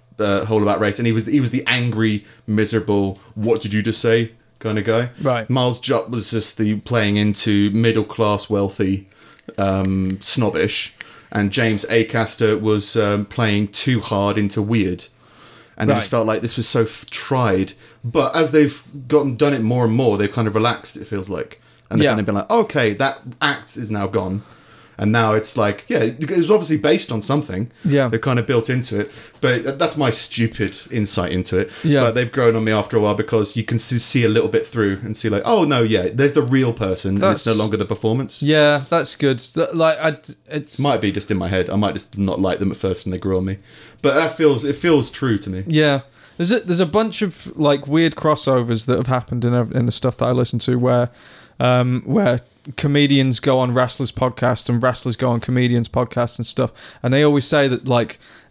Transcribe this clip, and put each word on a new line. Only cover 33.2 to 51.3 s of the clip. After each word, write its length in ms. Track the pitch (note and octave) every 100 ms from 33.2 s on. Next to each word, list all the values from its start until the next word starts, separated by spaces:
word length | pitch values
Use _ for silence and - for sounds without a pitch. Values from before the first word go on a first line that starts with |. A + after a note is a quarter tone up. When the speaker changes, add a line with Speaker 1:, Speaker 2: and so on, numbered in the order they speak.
| - A2+ G#2 A#2
Speaker 1:
you 80 |
can 140 | G#2+ A#2
s-, 80 | -
see 360 | A#2+ - B2+
a 60 | A2+
little 200 | A2 G#2+
bit 160 | A2
through 360 | - A#2+ G2+ G2
and 140 | G#2+ G#2+
see 120 | A2+
like, 140 | G2+
"Oh, 200 | - A3
no, 180 | D3+ C3
yeah, 280 | A2+ G#2 F2+
there's 160 | A#2+ C#3
the 80 | D3
real 300 | B2 C3 B2
person. 440 | A2+ G2 F#2+ F#2+ G2
And 80 |
it's 200 | F#3+ -
no 60 | A#2
Speaker 2:
That's 80 | G#2+
Speaker 1:
longer 180 | G#2+ G2+
the 80 | G2
performance." 540 | G#2 A2 A#2+ C3 -
Speaker 2:
Yeah, 420 | C#3+ D#3 D3 D3 C3
that's 280 | E3+ C3 -
good. 240 | C#3 B2+
Th-, 260 | - E3 E3
like, 240 | E3 D#3+ D3+
I 140 | D#3+
d-, 220 | D3+ - - -
it's 300 | D3+ - -
Speaker 1:
Might 220 | C#3 A2+
be 100 | G2+
just 180 | G2 -
in 100 | G2
my 100 | F2
head. 200 | F#2+ F2
I 40 |
might 200 | G2+ G2+
just 220 | G2 - G2+
not 240 | G2 -
like 200 | F#2 -
them 100 | F#2+
at 60 | -
first 280 | F#2+ F2+
and 80 | F#2+
they 60 | F#2
grew 180 | G2 F#2
on 80 | F#2+
me. 120 | G2 - - - -
But 140 | C#3+
that 220 | C3+ D#3+ -
feels, 280 | D3+ C#3
it 120 | C#3+ C#3
feels 340 | F3 D3+ A#2
true 280 | - C3 G#2
to 120 | -
me. 140 | F#2 G2+
Speaker 2:
Yeah. 360 | D#3 D3+ C#3 - _ - -
There's 160 | F3
a, 80 | A#3
there's 180 | F3+ E3+
a 80 | F3
bunch 340 | G3 A3 F3
of, 280 | G3+ - B2+ -
like, 300 | D3 C#3+ C#3
weird 260 | D#3 E3
crossovers 720 | - D#3 D3 - C3 A#2+ A2+ -
that 100 | B2+
have 120 | B2
happened 360 | B2+ - B2
in, 100 | A#2+
ev-, 180 | B2 A2+
in 140 | B2+ A#2+
the 60 |
stuff 260 | - B2+ -
that 80 | A#2
I 40 |
listen 300 | B2+ B2 A#2+
to 160 | - B2
where, 340 | B2 B2 B2 - -